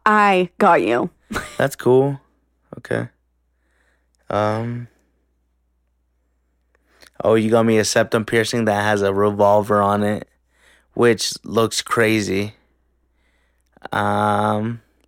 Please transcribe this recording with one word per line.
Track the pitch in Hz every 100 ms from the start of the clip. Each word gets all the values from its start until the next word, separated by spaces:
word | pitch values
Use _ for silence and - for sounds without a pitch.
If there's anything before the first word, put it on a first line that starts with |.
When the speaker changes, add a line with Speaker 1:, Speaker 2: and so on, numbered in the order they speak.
Speaker 1:
I | 214 214 202 185 180 -
got | 202 160
you. | 92 120 - - -
<laughs> | 208 - -
Speaker 2:
That's | 135 -
cool. | 120 127 139 139 _ _ _ _ _ -
Okay. | - 117 120 _ _ _ _ _ _ _ _ _ _ _ -
Um. | 101 107 110 117 120 120 _ _ _ _ _ _ _ _ _ _ _ _ _ _ _ _ _ _ _ _ _ - -
Oh, | -
you | 113 107
got | 117
me | 113 110
a |
septum | 101 117 113 117
piercing | 104 117 107 120 110
that | 101
has | 107 104
a | 98
revolver | 98 104 101 101 107 104 104
on | 101 104
it, | 104 104 - _ _ _ _ _ _
which | - 120 110 - -
looks | - 104 110 -
crazy. | - 120 110 110 95 95 104 - _ _ _ _ _ _ _ _ _ _ _ _ -
Um. | 107 104 104 104 104 107 107 110 117 _ _